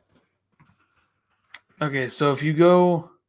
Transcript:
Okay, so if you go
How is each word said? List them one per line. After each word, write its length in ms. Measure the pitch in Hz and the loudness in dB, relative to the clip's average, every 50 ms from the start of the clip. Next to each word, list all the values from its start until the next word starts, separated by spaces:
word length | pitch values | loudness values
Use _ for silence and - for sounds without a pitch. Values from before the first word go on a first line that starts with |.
| _ _ _ _ _ _ _ _ _ _ _ _ _ _ _ _ _ _ _ _ _ _ _ _ _ _ _ _ _ _ - - _ _ _ _ | _ _ _ _ _ _ _ _ _ _ _ _ _ _ _ _ _ _ _ _ _ _ _ _ _ _ _ _ _ _ -20 -20 _ _ _ _
Okay, 260 | 151 143 139 135 127 117 | -8 -6 -4 -6 -6 -6
so 240 | - - 151 143 | -4 -2 -2 -2
if 100 | 139 135 | -2 -2
you 120 | 147 156 151 | -4 -4 0
go 560 | 156 170 175 180 180 180 180 175 165 170 - _ _ _ | 2 4 4 4 4 4 2 0 -2 -6 -12 _ _ _